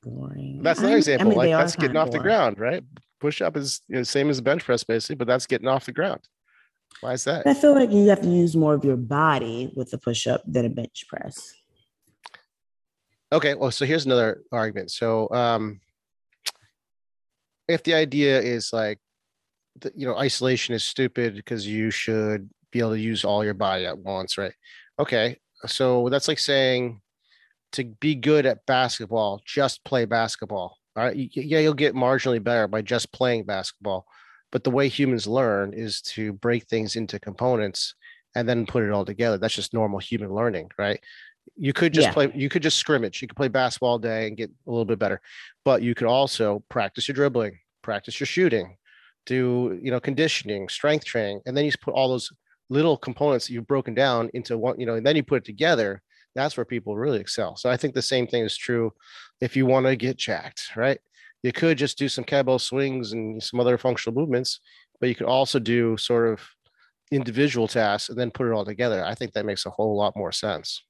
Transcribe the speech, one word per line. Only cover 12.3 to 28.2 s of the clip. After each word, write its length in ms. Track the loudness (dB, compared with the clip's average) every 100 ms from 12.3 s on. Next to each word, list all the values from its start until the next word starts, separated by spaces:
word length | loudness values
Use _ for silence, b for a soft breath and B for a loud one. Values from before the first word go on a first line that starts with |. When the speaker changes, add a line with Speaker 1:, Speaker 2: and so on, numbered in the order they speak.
| b b _ _ _ _ _ _ _ _
Speaker 2:
Okay, 240 | 2 2 0
well, 160 | -2
so 140 | 0 0
here's 200 | 0 2
another 360 | 4 4 0 -6
argument. 400 | -4 -2 -4 -8
So, 380 | -4 0 0 0
um, 480 | 0 2 0 -2 -10 _ _ _ _ _ _ -14 -14 _ _ _ _ _ _ _ _ _ _ -4
if 160 | -2
the 100 | 2
idea 480 | 2 2 2 4 4
is, 320 | 2 -2 -4
like, 260 | -2 -2 -4 _ _ _ _ _ _ _ -14
the, 120 | -12 -6
you 100 | -4
know, 120 | -2
isolation 580 | -2 0 0 0 0 -2
is 80 |
stupid 600 | -4 -2 -2 0 -4 -4 -8
'cause 200 | -8 -4
you 260 | -2 -2
should 580 | -2 -2 0 0 -2 -6 _ _
be 80 | -2
able 120 | 0
to 80 | 0
use 240 | -2 -2
all 200 | 0 0 0
your 80 |
body 320 | 0 0 0 -4
at 120 | -6
once, 400 | -6 -6 -4 -6
right? 160 | -6 -8 b b b -6
Okay, 400 | 0 2 0 -4 _ _ -8
so 440 | 0 2 4 2
that's 180 | 0 0
like 120 | -2
saying 640 | 0 2 2 2 -2 -8 _ _ _ _ _ _ _
to 120 | -8 -8
be 300 | -2 -2
good 300 | 0